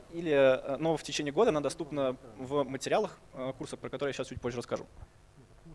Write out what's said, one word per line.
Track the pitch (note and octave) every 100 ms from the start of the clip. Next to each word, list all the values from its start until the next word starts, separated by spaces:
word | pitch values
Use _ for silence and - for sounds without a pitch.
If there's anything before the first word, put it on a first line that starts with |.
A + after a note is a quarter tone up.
| -
или, | E3+ E3+
э, | C#3+ C3+ B2+ - C3+
но | D#3+ D#3
в |
течение | - C#3 D3
года | C#3+ A#3
она | D3+
доступна | C3+ - D3+ D3 C3+ B2+ A#2+ G#2+
в | B2+ C#3+ C3
материалах, | C3+ C3 F3 G3 - -
э, | C#3 C3 -
курса, | D3+ -
про | B2
который | C3 C#3+
я |
щас | B2+ C3
чуть | B2+
позже | A#2+ A#2+
расскажу. | - G#2+ - - - - - - A#2+ - E3